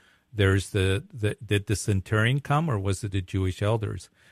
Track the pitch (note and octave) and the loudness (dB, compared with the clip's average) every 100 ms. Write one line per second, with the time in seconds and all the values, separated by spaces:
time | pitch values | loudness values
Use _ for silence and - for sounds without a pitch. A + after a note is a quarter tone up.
0 | _ _ _ G#2 G2 G2 - G#2 F#2+ F#2+ | _ _ _ 2 4 4 0 0 2 0
1 | - B2+ G#2 - G#2 G#2 G2+ G#2 - G2 | -4 -4 -4 -4 -2 -2 0 -2 0 0
2 | - A2 A2+ C#3 - C#3+ E3 G#2+ G2 F#2+ | 0 2 2 2 0 0 0 -2 -2 -2
3 | G#2 G2 F2+ G2 F#2+ F2+ G2+ A2+ G#2 G2 | -2 -4 -2 -2 0 0 0 0 -2 -8
4 | - _ _ | -12 _ _